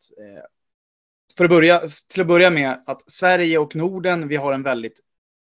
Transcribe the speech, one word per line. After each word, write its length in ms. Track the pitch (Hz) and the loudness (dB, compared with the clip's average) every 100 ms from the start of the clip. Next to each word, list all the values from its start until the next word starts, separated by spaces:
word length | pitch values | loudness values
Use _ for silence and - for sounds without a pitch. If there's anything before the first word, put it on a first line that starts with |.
| - - | -20 -20
eh, 260 | 104 98 - _ _ _ _ _ _ _ _ - | -20 -20 -20 _ _ _ _ _ _ _ _ -2
för 80 | |
att 60 | 175 | 2
börja, 320 | 175 165 175 160 - _ | 4 6 2 0 -16 _
till 80 | 185 | -4
att 60 | 170 | 2
börja 240 | 175 180 | 4 4
med, 320 | 160 135 123 - | 2 -4 -6 -10
att 240 | 135 _ | -14 _
Sverige 480 | - 180 180 170 160 | -4 0 0 0 -2
och 180 | 147 156 | -2 -4
Norden, 520 | 175 190 175 175 147 | -6 -4 -4 -4 -4
vi 80 | 147 | -4
har 160 | 139 | -4
en 100 | 135 | -4
väldigt, 380 | 135 120 113 _ _ _ _ _ | -4 -6 -8 _ _ _ _ _